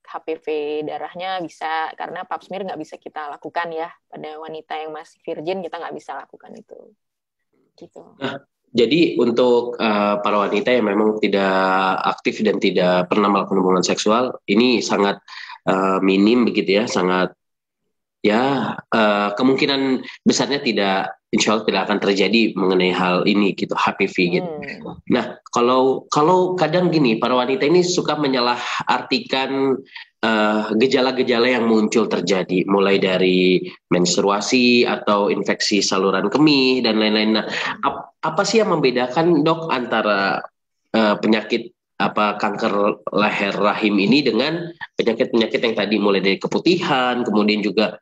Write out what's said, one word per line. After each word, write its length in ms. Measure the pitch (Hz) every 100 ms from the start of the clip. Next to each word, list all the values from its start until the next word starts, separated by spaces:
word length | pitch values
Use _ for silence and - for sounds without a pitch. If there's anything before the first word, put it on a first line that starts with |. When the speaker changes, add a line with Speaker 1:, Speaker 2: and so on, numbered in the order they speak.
Speaker 1:
H 140 | _ 165
P 40 | - 160
V 60 | - 151 147 151 151
darahnya 540 | 151 151 175 185 185
bisa, 480 | 160 - 160 160 156
karena 320 | - 165 165
pap 160 | 180 165
smear 240 | - 185
nggak 160 | 196 147
bisa 160 | 156 -
kita 320 | - - 147
lakukan 400 | 143 160 175 170
ya. 220 | 160 170 - _
Pada 320 | - 151 156
wanita 340 | 160 156 156 156
yang 100 | 156 156
masih 240 | - _
virgin 380 | - 165 156 190
kita 160 | 170 170
nggak 180 | 151
bisa 220 | 151 - 139
lakukan 400 | - - - -
itu. 220 | - - - 214 _ _ _ _ _ _ _ _
Gitu. 240 | 175 - 170 _
Speaker 2:
Nah, 240 | 139 - _ _ _
jadi 480 | 117 117 156 165 -
untuk, 560 | 120 117 127 120 117 -
eh, 400 | 113 104 104 104
para 120 | 104 104
wanita 320 | 98 104 123
yang 160 | 123 107
memang 320 | 98 107 107
tidak 800 | 104 98 98 95 95 95 95 92
aktif 400 | - 95 - 110
dan 160 | 107 95
tidak 540 | 98 92 90 90 87
pernah 160 | - 101
melakukan 320 | 101 95 98
hubungan 240 | 92 92
seksual, 560 | 87 92 - 113 127 - -
ini 320 | 101 127 113
sangat, 400 | - 101 101 98 _ - - - -
eh, 300 | 95 95 95
minim 480 | 95 95 101 123 110
begitu 320 | 90 90 98
ya, 40 | 120
sangat 460 | 104 90 92 90 - _ _ _ _ _ _ _ _ 101
ya, 480 | 107 135 139 110 - -
eh, 400 | 117 107 104 104 -
kemungkinan 640 | 127 135 147 139 135 131 - - -
besarnya 320 | 226 123 139
tidak, 560 | 151 104 98 95 90 - _
insya 240 | 110 120
Allah 120 | 110 110
tidak 120 | 98 92
akan 120 | 101
terjadi 560 | 95 98 113 113 110 95
mengenai 320 | 92 92 92
hal 320 | 90 90 90
ini 320 | 90 101 101
gitu, 240 | 85 95 -
H 160 | -
P 160 | - 98
V 60 | - 90
gitu. 160 | 180 180
Speaker 1:
Hmm. 480 | 151 143 - - - -
Speaker 2:
Nah, 240 | 123 - - -
kalau, 560 | - 120 127 131 127 -
kalau 480 | - 151 185 180 180
kadang 320 | 156 170 180
gini, 320 | 160 131 113
para 160 | 120 127
wanita 240 | 123 135 143
ini 160 | 175 170
suka 320 | - 151 151
menyalahartikan, 1600 | 143 131 120 123 - - - 123 - 131 - 135 135 139 135 131 - - - _ 113
eh, 360 | 110 107 107 107
gejala-gejala 800 | 110 127 131 131 123 120 117 123
yang 160 | 123 113
muncul 400 | 110 107 - 104
terjadi, 560 | 98 87 95 90 92 101
mulai 320 | 98 98 98
dari 640 | 95 92 92 92 92 90 90 - _
menstruasi 880 | 90 90 - 98 101 104 131 123 120
atau 480 | 120 104 - 104 101
infeksi 480 | 101 98 104 - 104
saluran 480 | 98 98 95 92 98
kemih 560 | 131 151 143 131 127
dan 160 | 117 107
lain-lain. 400 | 107 107 107 110
Nah, 80 | - - - - -
ap-, 320 | - - _ 156
apa 160 | 160
sih 160 | 196 226
yang 160 | 202
membedakan, 720 | 165 135 123 123 - 165 165 156
Dok, 240 | 160 165
antara, 720 | 123 117 117 104 101 98 82 - _ _ _ _
eh, 260 | 110 107 104
penyakit 480 | 104 110 107 117 - _ _ _
apa, 400 | 98 - 107 101
kanker 640 | 107 101 113 101 104 - -
leher 480 | - 104 - 98 90
rahim 400 | 101 98 107 101
ini 240 | 98 135
dengan 480 | 131 107 143 165 170 - - _
penyakit-penyakit 600 | 117 113 127 117 110 117
yang 120 | 117 110
tadi, 180 | 101 107
mulai 240 | 101 98
dari 160 | 98 95
keputihan, 880 | 92 104 156 175 175 139 123 120
kemudian 400 | 110 104 104 107
juga 320 | 101 95 104 -